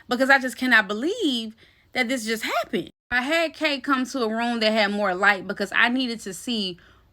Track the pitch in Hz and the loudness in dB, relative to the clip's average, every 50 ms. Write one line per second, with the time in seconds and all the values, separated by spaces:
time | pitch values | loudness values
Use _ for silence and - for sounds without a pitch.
0 | - - 247 226 269 254 277 277 254 254 233 - 262 254 247 220 214 190 208 214 | -4 -4 0 0 4 6 6 4 4 0 -4 -4 2 4 6 6 4 4 0 -2
1 | 240 330 427 508 440 302 254 233 226 220 220 - - - _ _ _ _ _ 254 | -2 -2 -2 0 0 0 0 -2 -4 -8 -12 -16 -20 -20 _ _ _ _ _ -2
2 | 254 226 269 262 214 220 233 220 233 262 466 640 622 - - 196 170 - - _ | -2 0 -2 -2 -2 -4 -4 -4 -4 -2 -2 -2 -2 -2 -4 -6 -6 -8 -12 _
3 | _ _ 240 247 247 269 320 339 339 320 320 - 302 311 285 269 240 - 277 254 | _ _ -2 -2 0 0 0 0 0 -2 -2 -4 -2 -2 -2 -2 -2 -2 0 0
4 | 254 - - 277 240 220 220 226 233 240 240 233 220 214 220 226 214 202 202 208 | 0 -2 -2 -2 -2 -2 -2 -2 -2 -2 0 2 2 2 4 4 2 2 2 0
5 | 208 196 180 180 202 196 208 190 175 190 196 - 208 190 - - 214 240 240 262 | 0 0 0 2 4 2 2 2 -2 -6 -6 -6 -6 -2 0 2 2 2 2 0
6 | 262 240 233 220 - 202 185 - - - 240 220 202 185 175 - - - - _ | -2 -2 -4 -8 -8 -10 -10 -10 -6 -4 -4 -2 -2 -4 -6 -10 -14 -20 -20 _
7 | _ _ | _ _